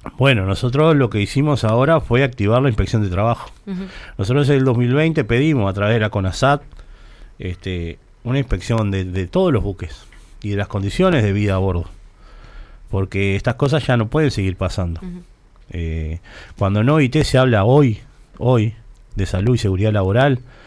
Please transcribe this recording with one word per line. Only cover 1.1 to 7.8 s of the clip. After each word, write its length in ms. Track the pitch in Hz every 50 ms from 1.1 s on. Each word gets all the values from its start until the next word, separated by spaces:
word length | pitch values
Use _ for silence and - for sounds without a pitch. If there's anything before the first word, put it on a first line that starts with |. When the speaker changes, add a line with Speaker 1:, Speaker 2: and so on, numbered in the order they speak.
| 107 107
Speaker 1:
hicimos 440 | 101 - - 131 147 151 147 - -
ahora 360 | 107 110 120 135 156 165 151
fue 220 | - - 120 127 139
activar 380 | 131 120 - 101 101 117 127
la 80 | 135 139
inspección 340 | 110 101 98 - - 110 107
de 60 | 95
trabajo. 420 | 87 95 104 117 117 - - - - - -
Speaker 2:
Ujú. 200 | 202 190 180 190 185 - - - - - -
Speaker 1:
Nosotros 300 | 101 98 127 143 143 131
en 60 | 143
el 80 | 135 131
dos 120 | 131 117
mil 160 | 117 123 120 127
veinte 320 | 147 156 165 156 156 127
pedimos 440 | 110 117 123 143 160 151 127 101 98
a 40 | 95
través 220 | 101 101 104 113
de 60 | 117
la 100 | 110 104
conasat, 520 | - 104 95 92 - - 131 135 143 143 - - - - - - - - - - - - - - - -
este, 600 | 92 92 87 - - 95 90 87